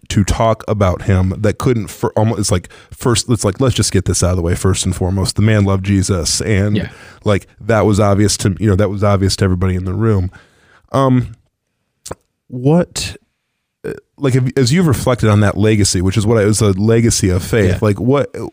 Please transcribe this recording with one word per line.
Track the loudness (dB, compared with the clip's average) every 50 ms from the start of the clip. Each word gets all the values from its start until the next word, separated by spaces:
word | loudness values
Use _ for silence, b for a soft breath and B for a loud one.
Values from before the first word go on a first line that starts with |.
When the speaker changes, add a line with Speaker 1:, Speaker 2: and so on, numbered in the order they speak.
| -12 -4
Speaker 1:
to | 0 0 0
talk | 2 0 0 0 0 0 -2 -4
about | -4 -2 0 0 0 0 -2 -2
him | 0 0 2 0 0 -2
that | -2 -2 -2 -2 -2
couldn't, | -2 -2 -2 -2 -4 -6
fir-, | -8 -6 -6 -4 -2
almo-, | 0 0 0 0
it's | -2 -2 -2
like, | -2 -2 -2 B B B B B
first, | -14 -6 -2 -2 -2 0 0 -2
it's | -2 -2 0
like, | -2 0 0
"Let's | 0 0 0
just | 0 -2 -2 -2
get | -2 -2
this | -2 -2 -2 0
out | 0
of | 0
the | -2 -2
way | -2 -2
first | -2 0 0 0 0 -2
and | -4 -4
foremost." | -2 -4 -4 -2 -2 -4 -2 -2
The | 0 2
man | 2 2 2 2
loved | 2 0 0 0
Jesus, | 0 2 2 2 0 -2 -2 -2 -4 -4 -4
and | -2 0 0 0 0 0 -2 -4
Speaker 2:
Yeah. | -4 B B B B B B B -2
Speaker 1:
like, | -2 -2 -2 -2 b b -10
that | -4 0 0 2 2
was | 2 2 2
obvious | 2 2 2 2 2 0 0 -2
to, | -2 -2 -2 0
you | 0 0
know, | 2
that | 2 0 -2
was | -2 -2 0
obvious | 0 0 2 0 0 0
to | 0 0
everybody | 0 0 0 0 -2 -2
in | -2 -4
the | -4 -4
room. | -2 0 0 0 0 -2 -4 b b b b b b b b b b b _ -2
Um, | 0 2 2 2 0 0 -2 -8 -18 _ _ _ _ _ _ _ _ _ _ _ _ -18 -18 -18 -18 _ _ _ _ _ -16
what, | -10 -4 0 2 2 2 2 0 -6 -10 -10 -10 -12 -14 _ _ _ _ _ _ _ _ _ _ _ _ -12
uh, | -12 -12 -12 -14 _ _
like, | -4 -2 0 2
have, | 2 0 0 0
as | 0 2 2 2
you've | 2 2
reflected | 2 2 0 0 -2 0 2 2 2
on | 4 4
that | 4 2 2
legacy, | 2 2 2 2 2 2 0 0 0
which | 0 0 0
is | 0 0
what | 2 2 2
I, | 2
it |
was | 2 2 2 2
a | 2 2
legacy | 2 2 2 2 4 2 2 2 0 0 0
of | 0 0 -2
faith, | -2 0 0 2 2 0
Speaker 2:
Yeah. | 0 0
Speaker 1:
like, | 0 0 0
what, | 0 0 0 0 0 -4 -8 -10 -12 -12